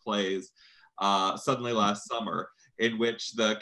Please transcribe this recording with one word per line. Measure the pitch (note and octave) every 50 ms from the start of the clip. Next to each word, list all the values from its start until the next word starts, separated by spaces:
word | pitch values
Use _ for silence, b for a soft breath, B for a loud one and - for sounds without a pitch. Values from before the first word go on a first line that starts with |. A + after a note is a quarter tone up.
| _
plays, | A2 G#2 G#2 G2 F#2+ F#2+ F#2+ F#2 - b b b b b b b b b -
uh, | G2 G2+ G2 F#2+ F#2+ F#2+ F#2 G2
Suddenly | - - C3 B2 A#2+ A#2+ A#2
Last | A2 G#2 G2+ G2+ G#2 - -
Summer, | B2 A#2 A2 F#2+ F2 F2+ F#2 b b b b b b -
in | A2 A#2 A2+ A2
which | A#2 A#2 A2 - - - -
the | A2+ A2 G#2+ G#2+ G#2+